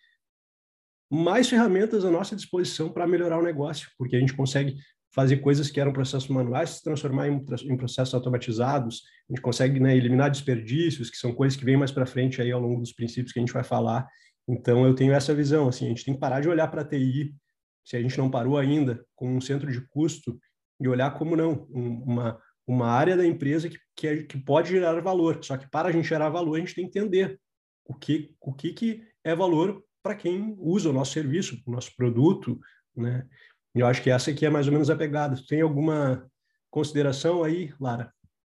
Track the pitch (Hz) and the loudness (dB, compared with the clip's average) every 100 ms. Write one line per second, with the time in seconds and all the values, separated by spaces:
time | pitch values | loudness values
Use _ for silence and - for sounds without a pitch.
0 | _ _ _ _ _ _ _ _ _ _ | _ _ _ _ _ _ _ _ _ _
1 | _ 147 170 208 254 240 226 185 220 226 | _ 0 2 4 4 4 4 4 2 2
2 | 185 165 196 196 - 180 175 - 160 - | 2 2 0 -8 -4 -2 -2 -4 -6 -2
3 | 175 175 175 165 170 151 143 147 - - | 0 2 2 0 0 0 -4 -6 -12 -10
4 | 127 123 131 - 135 139 143 - - _ | -2 2 2 2 0 0 -2 -4 -12 _
5 | _ - 135 135 139 143 147 - 139 135 | _ 2 4 4 4 2 2 0 0 0
6 | 131 139 - 131 120 123 165 - - 147 | -2 -4 -2 -2 0 -2 -2 -6 -6 -4
7 | 147 131 143 143 135 135 - 127 123 - | -2 -2 -2 -2 -4 -8 -4 -4 -2 -2
8 | 131 127 135 123 123 110 123 143 117 - | -2 -2 -2 -2 -2 -2 0 0 -2 -6
9 | - _ - 127 127 117 131 139 131 131 | -14 _ -10 -6 -2 2 2 4 6 6
10 | 120 127 143 139 - 120 107 139 170 - | 4 4 4 2 -2 -2 -2 0 0 -2
11 | 117 - 123 120 139 131 117 135 135 135 | -6 -6 -6 0 0 2 2 4 2 0
12 | 127 131 127 131 120 123 120 120 117 - | -2 0 -2 0 -2 -2 -2 -2 -4 -6
13 | 117 127 123 - 120 127 123 120 117 117 | -6 -6 -6 -4 -2 -2 -2 0 0 -2
14 | 131 _ _ _ - 120 - 120 131 131 | -4 _ _ _ -6 -2 2 6 6 6
15 | 135 139 139 147 143 156 135 123 123 113 | 4 4 2 0 2 2 2 0 -2 -4
16 | - 135 139 131 147 165 160 160 151 147 | -4 -4 -2 0 0 2 0 -2 -4 0
17 | 131 131 147 - _ _ _ _ - 123 | 0 0 -4 -8 _ _ _ _ -8 -4
18 | 120 131 131 131 120 143 139 151 135 117 | -2 0 0 0 0 2 2 2 0 -2
19 | - _ 127 127 - 139 147 123 - 143 | -10 _ -4 -2 -2 -4 -4 -6 -6 -2
20 | 160 - - - _ _ _ - 127 127 | -2 -2 -10 -12 _ _ _ -6 -2 2
21 | 135 - 160 165 165 147 - 131 120 117 | 0 -2 -2 0 0 -2 -6 -6 -6 -6
22 | 131 120 117 113 _ _ - 123 117 120 | -4 -2 -2 -6 _ _ -4 0 2 4
23 | 160 185 175 165 139 160 165 - _ - | 4 4 2 2 0 -2 -4 -10 _ -8
24 | 156 151 151 139 131 160 170 185 175 165 | -4 -4 -6 -8 0 2 2 2 2 0
25 | 175 185 165 151 - 135 - 147 175 165 | 0 2 2 0 -4 -10 -6 -4 0 0
26 | 160 160 151 165 170 156 170 - 180 196 | 0 0 0 0 -2 -2 -4 -6 -6 -4
27 | 214 185 190 - _ _ _ _ - 131 | 0 2 0 -4 _ _ _ _ -18 -10
28 | - 156 147 _ - 135 165 170 226 220 | -4 -4 -4 _ -12 -8 -8 -4 -4 -4
29 | - _ 156 165 185 160 185 202 - _ | -10 _ -4 0 2 2 2 -2 -12 _
30 | - 208 175 185 214 208 156 196 160 131 | -8 -6 -4 -4 -4 -6 -2 0 2 0
31 | 135 156 147 160 - 127 - 120 - - | -2 -2 -2 -2 -4 -8 -8 -8 -10 -2
32 | 123 117 147 190 - 117 - _ _ - | 0 4 4 4 -2 -8 -10 _ _ -6
33 | 120 127 131 _ - _ _ 123 120 127 | -4 -4 -8 _ -20 _ _ 0 2 2
34 | - 123 143 139 151 151 139 147 147 151 | 2 2 0 0 2 2 2 2 2 0
35 | 156 143 147 127 - 151 160 143 156 151 | -2 -2 -2 -4 -2 0 2 2 0 0
36 | 139 127 - _ _ _ _ 147 151 147 | 0 -2 -6 _ _ _ _ -4 -2 0
37 | 143 135 165 180 160 170 165 - 131 120 | 0 0 0 0 0 -2 -6 -8 -6 -6
38 | 117 _ _ _ _ | -8 _ _ _ _